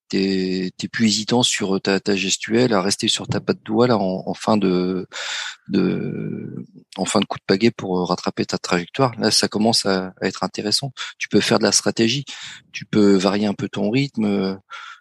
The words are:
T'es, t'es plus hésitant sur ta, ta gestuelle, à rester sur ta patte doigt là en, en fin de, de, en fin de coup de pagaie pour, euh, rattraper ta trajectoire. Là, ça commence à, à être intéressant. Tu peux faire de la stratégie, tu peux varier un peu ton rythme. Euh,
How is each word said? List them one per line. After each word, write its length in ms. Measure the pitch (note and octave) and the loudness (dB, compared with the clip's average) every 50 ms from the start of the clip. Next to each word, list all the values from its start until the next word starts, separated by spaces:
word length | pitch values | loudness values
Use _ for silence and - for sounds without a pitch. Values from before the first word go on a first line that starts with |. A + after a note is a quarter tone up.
| _ - | _ -4
T'es, 640 | - G2 F#2+ G2 G2 F#2+ F#2 F#2 F#2 F#2 F#2 F#2 - | -2 0 2 2 2 0 0 0 -2 -2 -4 -6 -6
t'es 120 | - - F#2+ | -8 -10 -8
plus 180 | - - A#2 | -2 0 2
hésitant 360 | A2 G#2 G#2+ G#2+ - A#2+ A#2+ B2 | 2 2 2 0 0 0 2 2
sur 380 | - - - G#2+ F#2 F#2+ F#2+ | 2 0 0 0 0 0 0
ta, 180 | - - G2 F#2+ | 2 2 0 0
ta 160 | - - G2+ | 2 0 0
gestuelle, 600 | F#2+ F#2 F#2+ F2+ - - - G#2+ A#2 B2+ B2 A2+ | 0 0 -2 -4 -4 -2 0 2 2 4 4 4
à 80 | G2 F2+ | 2 2
rester 260 | G2+ G2 - - A2 | 0 0 -2 0 -2
sur 180 | - - G2+ | -2 -2 -2
ta 140 | - - G2+ | -2 -4 -2
patte 220 | - - F#2+ - - | 0 -2 -2 -2 -2
doigt 260 | - A2 A2 A#2+ B2 | -2 2 4 4 4
là 80 | B2 | 4
en, 280 | G#2 G2 F#2+ F#2 F#2+ F#2 | 2 2 0 -2 -2 -4
en 80 | - F#2 | -6 -8
fin 240 | - - - A2 G#2+ | -4 0 2 2 4
de, 480 | G2 F#2+ F2+ F2+ F2+ F2+ F#2 F#2 F#2 - - - - - - - - - - - _ - | 4 2 2 2 2 0 -2 -4 -6 -8 -10 -10 -10 -8 -8 -8 -8 -10 -12 -14 _ -2
de, 1000 | - G2 F#2+ F#2 F#2 F#2 - F#2 - - - G#1 - - - - - - - - - - - _ - - | 0 2 2 2 0 -2 -4 -6 -6 -6 -6 -6 -8 -8 -10 -10 -12 -12 -14 -16 -18 -20 -20 _ -8 -6
en 80 | F#2+ | -4
fin 120 | - - G#2 | -2 0 0
de 40 | F#2+ | 0
coup 140 | - - - | -2 -4 -6
de 60 | _ | _
pagaie 240 | - G2 F#2+ G#2+ A#2 | 0 2 4 4 2
pour, 280 | - - - F#2+ F#2 F2+ | 2 0 -4 -4 -2 0
euh, 60 | F2+ | 0
rattraper 400 | E2+ F2+ - - G2 - - G#2+ | 0 -2 -2 -2 -4 -4 -4 -4
ta 140 | - - F#2 | -4 -4 -6
trajectoire. 600 | - - - F2+ F2 - - - C3+ B2+ A#2+ A2+ | -4 -2 -2 -2 -2 -2 -2 0 0 0 0 0
Là, 120 | G#2+ A2 | 0 0
ça 180 | - - - G2 | 2 2 0 0
commence 380 | - G#2 G#2+ A2+ A2+ - - | 0 0 2 2 2 2 2
à, 260 | G2+ G2 F#2 F#2 F#2 F#2 - | 0 0 0 -2 -4 -6 -4
à 60 | G2+ | -4
être 180 | G2 - - - | -4 -4 -2 -4
intéressant. 480 | F#2+ - - G#2 G#2 G#2 - - C#3 - - - - - - | -6 -4 -4 -4 -2 -2 -2 -2 -4 -8 -10 -14 -14 -12 -10
Tu 100 | - - | -6 0
peux 120 | - G#2+ | 0 2
faire 180 | G2 - A#2 G#2 | 4 4 2 4
de 60 | A2 | 4
la 80 | G#2+ G2 | 4 2
stratégie, 540 | - - G#2 G2+ - A2+ A2+ A#2+ D3 C3+ - - - - - - - - _ - | 2 0 0 0 2 2 2 0 -2 -6 -8 -12 -14 -14 -16 -16 -18 -18 _ -14
tu 120 | - - | -14 -8
peux 320 | - - A2 G#2 G2+ G2 | -2 2 4 6 6 6
varier 300 | F#2+ F#2 G2 F#2+ G#2 G#2 | 6 4 4 2 2 0
un 80 | G#2 G2 | 0 -2
peu 160 | - - G2+ | -2 -4 -6
ton 200 | - G2+ G2 G#2 | -4 -2 -2 0
rythme. 360 | A2 C3+ C#3 C#3 - - A2 | 2 0 0 -2 -2 -2 0
Euh, 280 | G#2 G2+ G2+ G2 F#2+ F#2+ F#2+ - - - - - - - - | 0 0 0 0 -2 -2 -6 -10 -16 -16 -16 -16 -16 -20 -20